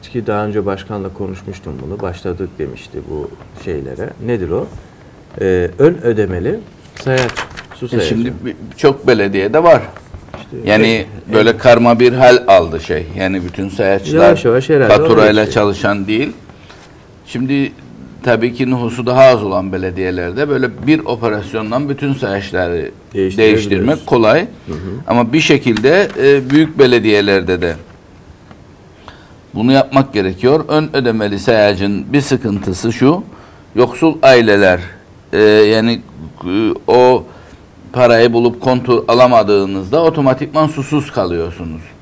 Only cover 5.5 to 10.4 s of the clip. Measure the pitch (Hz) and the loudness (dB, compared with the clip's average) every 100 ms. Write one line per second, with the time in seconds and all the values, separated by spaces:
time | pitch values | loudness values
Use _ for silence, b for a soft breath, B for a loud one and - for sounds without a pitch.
5.5 | 90 87 90 147 170 117 107 101 90 101 | 0 -2 2 2 2 -2 -2 -2 -2 -4
6.5 | 214 - - - - - 131 123 - - | -6 -10 -20 -20 -12 -4 -2 -2 -6 -14
7.5 | - - - 123 120 82 110 120 135 123 | -16 -20 -14 -6 -4 -2 -2 -4 -6 -12
8.5 | - - - 147 139 - 113 98 98 98 | -12 -16 0 0 0 0 2 0 -2 0
9.5 | 147 170 143 98 - - - - - | 2 4 4 2 -16 -20 -20 -20 -20